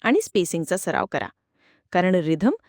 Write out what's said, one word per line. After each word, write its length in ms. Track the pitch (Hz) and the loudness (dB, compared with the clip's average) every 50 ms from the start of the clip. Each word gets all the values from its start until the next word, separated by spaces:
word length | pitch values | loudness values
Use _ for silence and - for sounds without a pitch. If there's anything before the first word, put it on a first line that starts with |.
| - | 0
आणि 180 | - 269 415 - | 0 2 2 0
स्पेसिंगचा 540 | - - 208 175 - - 165 160 - 180 | 0 -2 -2 -2 0 -2 -4 -4 -2 -4
सराव 300 | 190 - 175 - - - - | -4 -2 -2 -2 -2 -2 -2
करा, 180 | - 143 104 - - _ _ _ _ _ _ _ _ _ _ - - | -4 -6 -6 -6 -12 _ _ _ _ _ _ _ _ _ _ -4 0
कारण 220 | 180 175 185 185 | 0 2 4 2
रिदम 380 | 180 156 156 160 156 185 247 370 - _ | 2 2 2 0 2 2 0 0 0 _